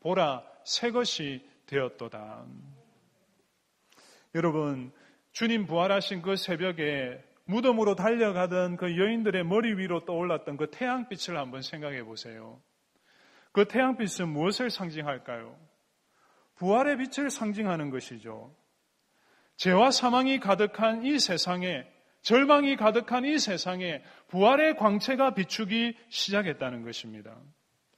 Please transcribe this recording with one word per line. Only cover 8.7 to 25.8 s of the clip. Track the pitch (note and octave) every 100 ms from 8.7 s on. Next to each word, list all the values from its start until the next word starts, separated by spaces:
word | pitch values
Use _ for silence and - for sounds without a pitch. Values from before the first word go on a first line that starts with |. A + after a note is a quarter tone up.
| F3
그 | F3+ E3+
여인들의 | G3+ A#3 G#3+ F#3
머리 | E3+ G#3 A#3 G3
위로 | F#3 E3+
떠올랐던 | - E3+ F3+ D#3+ - C#3+
그 | D3+
태양빛을 | - B3 B3+ A#3 F#3 - E3
한번 | C3 C3
생각해 | B2+ D#3 D3 C3
보세요. | A2+ A2 A#2 A2+ A2+ B2+ _ _ _ _ _ _ _ _ _
그 | -
태양빛은 | G#3 A3+ C4 A#3 G3+ - E3+
무엇을 | D3 F3 G#3 B3
상징할까요? | - F3 D#3 D3 B2+ B2 A#2 A2+ D3 D#3 _ _ _ _ _ _ _ _
부활의 | - F3+ A3+ D4 C4
빛을 | C4 C4+ C#4+
상징하는 | - G#3+ G#3 G#3 E3 C#3+
것이죠. | C3 - A#2+ A2+ A2 A#2 D#3 _ _ _ _ _ _ _ _ _ -
죄와 | F#3 F#3 C4
사망이 | B3+ B3 B3 C4 C4+
가득한 | G3 G3 G#3 G#3+ A3 A3+
이 | B3+ D4
세상에, | - E3 F#3 F3+ F3+ C#3+ - _ _ _
절망이 | - A#3+ C#4 D4 C#4 C#4
가득한 | G#3+ A3+ A3+ B3
이 | C4+ D4+
세상에 | - F3 F3+ F3+ F3+ C#3+ - - -
부활의 | F3+ G#3 C#4 D#4 D#4
광채가 | G#3 G#3 - C4 C4+
비추기 | G3 F#3 - G3+ A3+